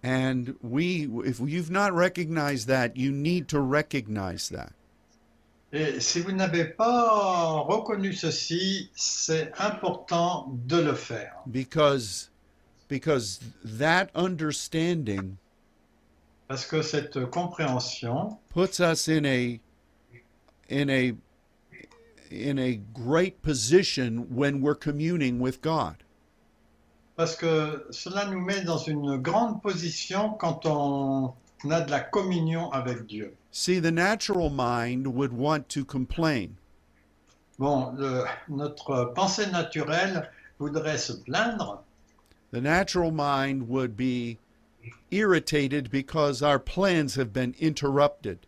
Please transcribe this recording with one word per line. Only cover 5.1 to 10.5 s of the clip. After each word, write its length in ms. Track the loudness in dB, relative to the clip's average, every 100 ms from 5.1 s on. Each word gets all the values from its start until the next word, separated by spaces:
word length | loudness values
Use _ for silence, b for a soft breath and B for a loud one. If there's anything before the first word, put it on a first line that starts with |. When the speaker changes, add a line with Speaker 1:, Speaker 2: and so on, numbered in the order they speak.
| _ _ _ _ _ _
Speaker 2:
Et 280 | -2 -2 0
si 180 | 0 -2
vous 120 | 0
n'avez 320 | 0 2 2 0
pas 960 | 2 2 4 4 4 4 2 2 0 2
reconnu 480 | 0 0 -2 -2
ceci, 760 | -2 -2 -2 -2 -2 0 -2 -6
c'est 600 | -6 -4 -2 0 0 -2 -2
important 920 | -4 -2 -2 -4 -2 0 2 0 -6